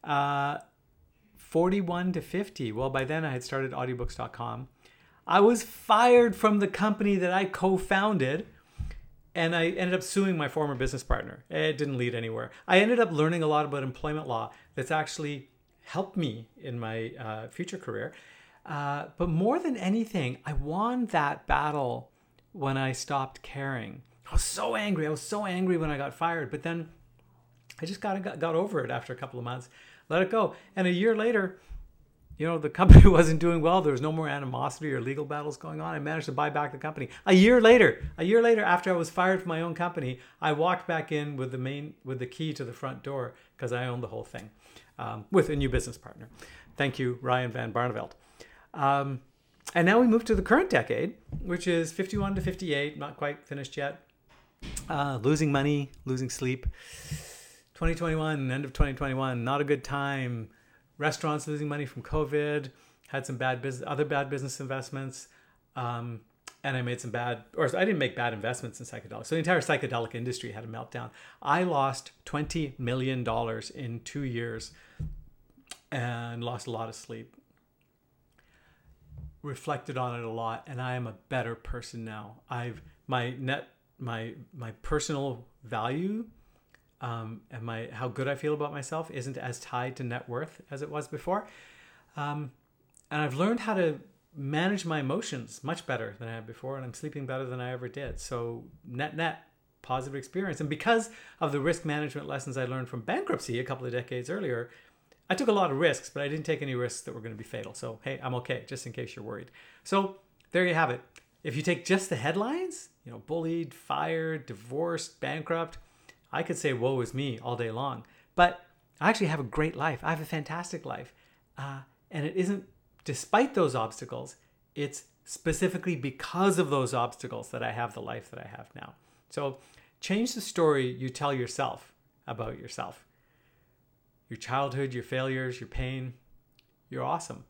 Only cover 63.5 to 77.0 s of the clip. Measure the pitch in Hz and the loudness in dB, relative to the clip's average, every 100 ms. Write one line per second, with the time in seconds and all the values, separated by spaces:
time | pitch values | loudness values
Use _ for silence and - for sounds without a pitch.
63.5 | 127 135 127 - 143 147 143 139 139 135 | -2 -4 -6 -6 -2 0 0 -2 -4 -6
64.5 | - 131 135 123 135 135 - - _ _ | -8 -6 -6 -8 -10 -10 -12 -20 _ _
65.5 | _ _ - 120 120 120 113 _ _ - | _ _ -8 -6 -6 -8 -12 _ _ -20
66.5 | - 139 131 123 123 120 117 120 - - | -8 -4 -2 -2 -4 -4 -4 -4 -4 -8
67.5 | - 143 180 196 180 131 - 120 110 110 | 0 0 4 2 2 0 0 -2 -2 -4
68.5 | 123 120 - 123 117 - 110 117 165 160 | -4 -8 -12 -14 -14 -14 -14 -4 -2 2
69.5 | 180 - 143 131 123 113 117 123 - 120 | 2 2 0 0 -4 -4 -6 -6 -6 -8
70.5 | 107 113 113 120 123 117 - - - - | -12 -12 -12 -12 -12 -12 -16 -20 -10 0
71.5 | 160 180 147 135 127 - _ - 147 151 | 2 2 2 0 -2 -12 _ -8 -4 -2
72.5 | 170 147 131 120 127 127 131 120 113 117 | -2 -4 -4 -4 -2 -2 -2 -2 -2 -2
73.5 | 113 - - 127 117 - 143 135 117 117 | -6 -8 -10 -8 -8 -8 -6 -4 -4 -6
74.5 | 113 - - - - - - - - _ | -8 -12 -18 -20 -10 -10 -10 -16 -20 _
75.5 | _ _ - _ 135 120 117 117 117 117 | _ _ -20 _ -6 -4 -6 -8 -6 -6
76.5 | 117 - 113 113 113 | -6 -8 -6 -6 -10